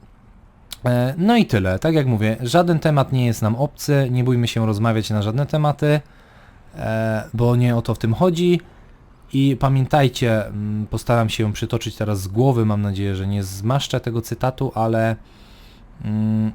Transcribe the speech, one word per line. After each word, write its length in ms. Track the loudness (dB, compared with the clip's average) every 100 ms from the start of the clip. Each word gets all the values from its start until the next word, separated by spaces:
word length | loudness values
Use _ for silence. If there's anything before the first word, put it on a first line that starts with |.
| -20 -20 -20 -20 -20 _ -20 -6
e, 300 | -2 0 0 0
no 180 | 2 2
i 100 | 2
tyle. 320 | 2 0 0
Tak 160 | 0
jak 120 | 2 2
mówię, 300 | 0 0 -2
żaden 380 | 2 2 4 2
temat 340 | 2 2 2
nie 140 | 0 0
jest 160 | 0
nam 140 | 0 0
obcy, 520 | -4 -4 0 2 2
nie 140 | 0
bójmy 240 | 2 2 0
się 180 | 0 0
rozmawiać 440 | 0 0 0 -2
na 120 | -2
żadne 240 | -2 -2 -2
tematy, 540 | 0 0 0 0 0 -2 -20 -20 -20 -20 -20 -20 -8
e, 480 | -4 -2 -2 -4 -4
bo 220 | 0 2 4
nie 200 | 2 2
o 60 |
to 120 | -2
w 40 | -2
tym 160 | -2
chodzi. 460 | 2 2 2 2 0 -2 -20 -20 -20 -20 -20 -6
I 240 | 0 0 2
pamiętajcie, 840 | 2 2 2 4 2 2 0 0 -2
mm, 400 | -6 -4 -4 -4
postaram 380 | -6 0 2 2
się 240 | 0 -2
przytoczyć 440 | -2 -4 -4 -6 -6
teraz 240 | -4 -4
z 80 | -4
głowy, 380 | 2 2 4 2
mam 160 | 0
nadzieję, 340 | -2 -2 -4 -2
że 100 | -4
nie 160 | -4
zmaszczę 580 | -4 -6 -2 -2 -2 -4
tego 220 | -4 -6
cytatu, 500 | -6 -4 -4 -2 -6
ale, 420 | -2 0 0 0 -2 -10 -20 -20 -20 -20 -20 -20 -12
mm, 480 | -4 -2 0 0 -2